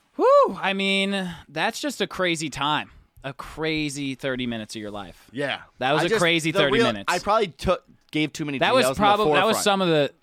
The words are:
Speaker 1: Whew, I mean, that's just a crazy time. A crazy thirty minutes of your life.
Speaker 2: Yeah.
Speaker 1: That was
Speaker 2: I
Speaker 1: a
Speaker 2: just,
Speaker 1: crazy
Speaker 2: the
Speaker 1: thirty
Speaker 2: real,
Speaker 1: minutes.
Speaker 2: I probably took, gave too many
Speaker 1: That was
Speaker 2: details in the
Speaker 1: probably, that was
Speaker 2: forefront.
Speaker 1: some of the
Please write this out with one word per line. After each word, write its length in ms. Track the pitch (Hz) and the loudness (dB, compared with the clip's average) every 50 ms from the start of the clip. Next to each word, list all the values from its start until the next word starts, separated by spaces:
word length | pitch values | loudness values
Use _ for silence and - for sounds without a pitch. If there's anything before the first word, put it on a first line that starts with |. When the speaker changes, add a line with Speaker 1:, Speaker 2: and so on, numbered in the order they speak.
| _ _ _ | _ _ _
Speaker 1:
Whew, 420 | - 359 494 554 571 539 392 196 170 | 0 4 6 6 6 6 4 0 -2
I 140 | 165 190 196 | -2 -2 0
mean, 580 | 196 196 196 196 196 196 196 196 196 185 175 170 160 - - | 0 0 0 2 2 0 0 -2 -2 -4 -6 -8 -12 -14 -10
that's 300 | 143 156 175 214 226 - | -6 -2 -2 -2 -2 -4
just 220 | - 294 233 - | -6 -6 -4 -4
a 60 | 202 - | -6 -6
crazy 420 | - - 185 175 165 151 160 151 | -4 -2 -2 0 0 -2 -4 -6
time. 400 | - 139 143 147 151 135 101 - - - - _ _ - - | -6 -4 -2 0 -2 -2 -4 -6 -14 -20 -20 _ _ -14 -14
A 80 | 135 139 | -14 -12
crazy 840 | - - - - - 160 156 160 156 151 147 135 143 143 135 131 | -12 -14 -14 -8 -6 -4 -2 -2 -2 -4 -4 -6 -6 -6 -8 -6
thirty 300 | - - 139 127 127 127 120 | -6 -4 -4 -4 -4 -4 -4
minutes 280 | 117 113 107 - - | -4 -6 -8 -10 -10
of 60 | 113 | -10
your 100 | 104 101 | -10 -10
life. 380 | 101 104 98 87 85 - - _ | -10 -10 -12 -14 -16 -20 -20 _
Speaker 2:
Yeah. 300 | - 127 143 135 113 92 - - _ - | -8 -6 -4 -4 -4 -6 -8 -14 _ -2
Speaker 1:
That 140 | 123 131 147 | 0 0 2
was 80 | 156 165 | 2 2
Speaker 2:
I 20 | |
Speaker 1:
a 40 | 180 | 2
Speaker 2:
just, 100 | 226 208 | 2 2
Speaker 1:
crazy 300 | 180 165 170 165 151 165 | 2 2 2 2 0 0
Speaker 2:
the 80 | 151 190 | 0 2
Speaker 1:
thirty 140 | 151 139 - - | 2 2 4 2
Speaker 2:
real, 80 | 233 - | 2 2
Speaker 1:
minutes. 180 | 220 101 101 - | 0 -2 -2 -2
Speaker 2:
I 120 | 175 180 | -2 -2
probably 280 | - 208 214 226 220 180 | 0 2 2 2 0 -2
took, 380 | - - - 185 180 - - _ - _ _ _ | -6 -4 -2 -2 -2 -2 -2 _ -20 _ _ _
gave 220 | - 151 156 147 - | -4 -2 -2 -2 -4
too 100 | - 156 | -6 -6
many 140 | 147 139 131 | -4 -2 0
Speaker 1:
That 140 | 160 190 240 | 2 2 4
was 80 | 262 240 | 4 2
Speaker 2:
details 140 | 131 135 156 | 2 2 2
in 40 | |
the 40 | 208 202 | 4 4
Speaker 1:
probably, 260 | 208 202 214 156 147 | 4 4 4 2 4
that 100 | 180 190 | 4 4
was 100 | 220 214 | 2 2
Speaker 2:
forefront. 80 | 208 - | 2 2
Speaker 1:
some 180 | 208 196 196 | 2 2 2
of 60 | 190 170 | 2 2
the 260 | 160 151 143 - - _ | 2 2 2 0 -2 _